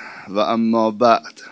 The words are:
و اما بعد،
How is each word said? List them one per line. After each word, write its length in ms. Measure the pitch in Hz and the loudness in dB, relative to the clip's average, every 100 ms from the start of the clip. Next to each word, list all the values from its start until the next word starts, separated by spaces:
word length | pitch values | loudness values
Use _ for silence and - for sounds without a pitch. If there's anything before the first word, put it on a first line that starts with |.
| - - - | -16 -18 -8
و 120 | 98 | -2
اما 520 | 101 113 113 117 110 | 0 0 0 2 0
بعد، 500 | 107 120 113 - - - | 2 4 4 0 -20 -20